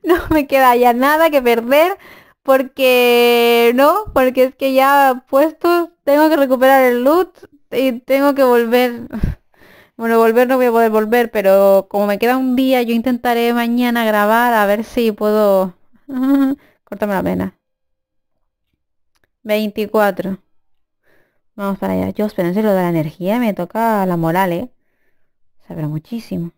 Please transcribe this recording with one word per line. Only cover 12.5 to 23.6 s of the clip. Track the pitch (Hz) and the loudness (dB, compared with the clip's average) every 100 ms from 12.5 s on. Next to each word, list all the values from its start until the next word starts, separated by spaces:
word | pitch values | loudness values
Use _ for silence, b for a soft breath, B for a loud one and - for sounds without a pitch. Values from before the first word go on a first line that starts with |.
| 247 | 0
día, | 262 254 | 0 0
yo | 226 | 0
intentaré | 233 240 240 247 233 233 | -2 -2 -4 -2 -2 -2
mañana | 233 233 240 247 233 | -2 -2 -2 -2 0
grabar | 220 214 208 226 247 | 0 0 2 2 2
a | 226 202 | 2 0
ver | 208 | -2
si | 220 - 233 | -4 -2 -2
puedo. | 214 214 214 208 196 185 - _ _ - | -2 -2 2 2 2 -2 -8 _ _ -12
<laughs> | 262 262 277 269 277 b b | -6 0 0 0 -4 b b
Córtame | _ 202 208 | _ -8 -4
la | 190 | -2
vena. | 180 180 190 _ _ _ _ _ _ _ _ _ _ _ _ _ _ _ _ _ _ _ | -4 -4 -6 _ _ _ _ _ _ _ _ _ _ _ _ _ _ _ _ _ _ _
Veinticuatro. | 220 214 214 208 208 220 202 190 190 190 _ _ _ _ _ _ _ _ _ _ _ | -6 -4 -4 -6 -4 0 0 -2 -8 -8 _ _ _ _ _ _ _ _ _ _ _
Vamos | - 196 196 | -8 -6 -4
para | 190 | -4
allá. | 185 185 | -2 -4
Dios, | 190 208 | -4 -4
pero | - 175 | -2 -2
en | |
serio, | 185 214 | -2 0
lo | 190 | 0
de | |
la | 175 | 0
energía | 165 156 - 180 233 | -2 -4 -6 -4 -2
me | 233 | -2
toca | 190 | -4